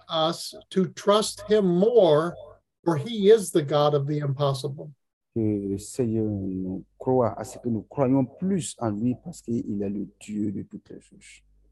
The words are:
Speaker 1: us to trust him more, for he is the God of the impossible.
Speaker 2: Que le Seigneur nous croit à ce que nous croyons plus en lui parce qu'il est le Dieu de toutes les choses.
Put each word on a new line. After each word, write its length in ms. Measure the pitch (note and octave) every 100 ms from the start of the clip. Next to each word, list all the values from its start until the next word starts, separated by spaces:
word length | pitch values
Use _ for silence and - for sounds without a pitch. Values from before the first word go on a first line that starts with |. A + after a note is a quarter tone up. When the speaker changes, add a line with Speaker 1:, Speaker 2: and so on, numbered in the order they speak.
| -
Speaker 1:
us 460 | E3 D#3+ D#3+ - - -
to 160 | F#3+ E3+
trust 540 | - - G#3 F3 - -
him 160 | G#3+ F#3+ F3
more, 560 | G#3 A#3+ F3 D3 E3+ - - - _ _
for 120 | - D#3
he 320 | A3 A3+ G3
is 220 | A3+ G3
the 100 | F3+
God 320 | C#3+ D3+ D3
of 120 | D3 C#3
the 120 | D3+
impossible. 720 | C#3+ C3+ C#3+ C3+ C#3+ C#3+ D#3+ - _ _ _
Speaker 2:
Que 60 | A#2
le 380 | A2 G#2 G2+ G2
Seigneur 500 | - - A#2+ A2 G#2+
nous 560 | G#2 F#2+ F#2 F#2 F#2 - -
croit 360 | - B2+ A2+ G#2+
à 60 |
ce 140 | G#2+ -
que 100 | A#2+
nous 140 | A2 -
croyons 360 | - B2+ C3+ B2+ -
plus 360 | F#3 G3 C3 -
en 100 | A2+
lui 240 | G#2 B2 B2
parce 160 | E3+ -
qu'il 400 | - A#2 - G2+
est 60 | G2+
le 200 | G2+ F#2+ _
Dieu 300 | - G#2 G#2+
de 100 | G2+
toutes 280 | G2 G2+ -
les 100 | -
choses. 420 | _ G3 - - _ _ _